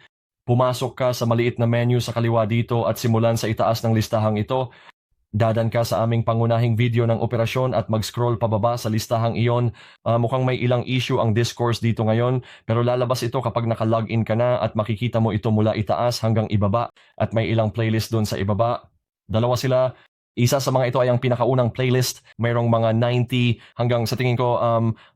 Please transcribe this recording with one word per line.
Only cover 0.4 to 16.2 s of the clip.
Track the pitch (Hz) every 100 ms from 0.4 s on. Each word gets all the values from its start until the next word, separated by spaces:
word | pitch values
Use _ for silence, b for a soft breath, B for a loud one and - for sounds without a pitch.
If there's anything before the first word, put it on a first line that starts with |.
| -
Pumasok | 120 127 120 127
ka | - 127
sa | 120 117
maliit | 117 120 120
na | 117
menu | 117 120 123
sa | 113
kaliwa | 117 117 117 107
dito | 117 117 120 107
at |
simulan | 107 120 113 117
sa | 113 110
itaas | 110 107 117
ng | 113
listahang | 110 104 110 110 107
ito. | 107 131 127 B B - _ _ _
Dadan | 104 113 113 113
ka | 117
sa | 113 92 113
aming | 117
pangunahing | 113 113 117 113 120 110
video | 120 117 117
ng | 113
operasyon | 110 117 113 131 131
at | 113 110
mag-scroll | 110 - - 120 117
pababa | 117 107 117 123
sa | 113
listahang | 110 - 117 117
iyon. | 95 120 120 120 B B B -
Ah, |
mukhang | 117 117 131 127
may | 127
ilang | 123 120 -
issue | 127 - 123
ang | 113
discourse | 107 117 - 120 113
dito | 117 110 110
ngayon, | 113 123 127 B B
pero | - 113 120
lalabas | 123 123 127 120
ito | 135
kapag | 120 117 113
naka-login | 113 110 113 110 113
ka | 107 110
na | 123 123
at | 110 107
makikita | 107 110 120 117
mo | 113
ito | 101 117
mula | 107 107
itaas | 104 - 87 120 120